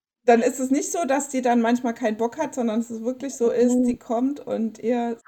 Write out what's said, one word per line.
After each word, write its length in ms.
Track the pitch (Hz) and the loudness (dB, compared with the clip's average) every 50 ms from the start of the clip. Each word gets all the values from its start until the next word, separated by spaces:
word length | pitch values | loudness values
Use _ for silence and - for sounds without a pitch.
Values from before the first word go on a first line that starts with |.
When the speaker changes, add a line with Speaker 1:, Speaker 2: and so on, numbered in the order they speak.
| _ _ _ _ - | _ _ _ _ 4
Speaker 1:
Dann 180 | 240 233 233 | 4 6 6
ist 180 | - 269 - - | 6 2 0 0
es 100 | 254 262 | 0 0
nicht 220 | 269 302 - - | 0 0 0 -2
so, 120 | - 339 339 | -4 -2 0
dass 220 | - 269 285 285 - | 0 0 0 -2 -2
die 140 | - 262 | -4 -2
dann 180 | 247 240 240 240 | 2 2 2 4
manchmal 340 | 226 226 247 240 - 233 233 | 4 2 2 0 0 -2 -4
keinen 240 | - 254 214 214 220 | -2 -2 -2 -2 0
Bock 200 | 226 240 - 311 | -2 -4 -2 -4
hat, 160 | 302 269 - | -6 -4 -2
sondern 240 | 262 233 226 214 233 | -2 -2 0 0 -2
es 100 | 226 - | -4 -4
ist 120 | 226 220 | -6 -6
wirklich 320 | 226 247 254 254 269 277 - | -6 -6 -6 -6 -8 -8 -4
so 160 | - 233 226 | -2 0 0
ist, 240 | - 233 240 247 247 | 2 4 2 4 4
Speaker 2:
Mhm. 100 | 247 254 | 2 2
Speaker 1:
die 140 | 240 247 - | 2 0 -2
kommt 400 | - - 226 240 254 277 285 - | -4 -4 -2 0 0 0 -2 -4
und 380 | - - 208 208 226 220 214 - | -6 -6 -4 -2 -2 -4 -4 -4
ihr 400 | - 226 247 240 233 233 233 - - | -2 -2 0 0 -2 -4 -6 -8 -12